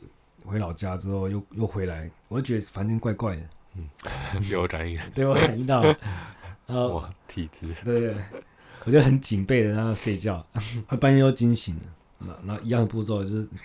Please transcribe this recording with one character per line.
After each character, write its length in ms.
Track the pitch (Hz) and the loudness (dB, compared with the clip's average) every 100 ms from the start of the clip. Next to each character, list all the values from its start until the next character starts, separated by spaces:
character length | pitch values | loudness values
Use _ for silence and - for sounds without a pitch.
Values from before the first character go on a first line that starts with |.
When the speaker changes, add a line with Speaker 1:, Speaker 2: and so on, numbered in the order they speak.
| - _ _ _ | -20 _ _ _
Speaker 1:
回 140 | 98 104 | -6 -4
老 160 | 87 | -2
家 240 | 82 95 92 | -4 -6 -4
之 140 | 95 | -4
后 180 | 98 95 | -4 -2
又， 100 | 101 98 | -4 -6
又 160 | 107 107 | -4 -4
回 180 | 104 92 | -2 -4
来， 240 | 82 82 - - | -6 -10 -14 -6
我 140 | 123 | -4
就 60 | 127 | -2
觉 80 | 113 | -2
得 60 | 104 | -2
房 160 | 98 104 | -4 -2
间 120 | 113 | 0
怪 140 | 117 | -2
怪 220 | 101 113 82 | -2 -4 -4
的。 80 | 82 - - 92 | -10 -18 -16 -14
Speaker 2:
嗯， 120 | 78 - 95 - | -14 -12 -10 -8
<laughs> 320 | - 110 101 | -6 -4 0
有 160 | 92 90 | 0 0
感 240 | 80 82 | -2 -4
应。 80 | 82 80 | -6 -6
Speaker 1:
对， 140 | 139 135 | 0 2
我 80 | 139 | 4
感 200 | 156 113 | 4 2
应 100 | 131 | 2
到。 160 | 127 151 151 104 90 - - 90 - - | 6 6 4 -2 -8 -12 -18 -18 -16 -6
然 100 | 123 | -2
后 200 | 123 85 | 0 -2
Speaker 2:
哇， 120 | 76 - - | -8 -14 -12
体 200 | 95 78 | -8 -8
质。 160 | - 82 82 120 | -10 -12 -8 0
Speaker 1:
对， 140 | 120 | 0
对， 160 | 117 104 98 - - _ - - 117 | 0 -4 -10 -14 -18 _ -20 -8 6
我 60 | |
就 80 | 143 | 6
很 180 | 135 135 | 8 4
警 260 | - 101 95 | 2 -2 2
备 180 | 127 | 2
的， 80 | 107 | 4
然 140 | 107 113 | 2 0
后 80 | |
睡 240 | 110 110 95 | -2 -2 -2
觉， 260 | 104 87 - 110 107 | -2 -4 -6 -8 -6
<laughs> 280 | 117 - 127 | -8 -4 2
半 140 | 139 | 6
夜 60 | 135 | 8
又 120 | 135 | 6
惊 220 | 123 120 | 6 4
醒 220 | 113 - 82 | 4 0 -6
了。 60 | 87 - _ - | -10 -18 _ -16
那， 160 | 92 - | -14 -10
那 160 | 92 104 | -8 -6
一 80 | 113 | 0
样 120 | 120 | 2
的 60 | 110 | 2
步 160 | 113 | 0
骤， 200 | 104 104 | -2 -2
就 60 | 98 | -2
是 180 | 107 107 92 | -4 -6 -12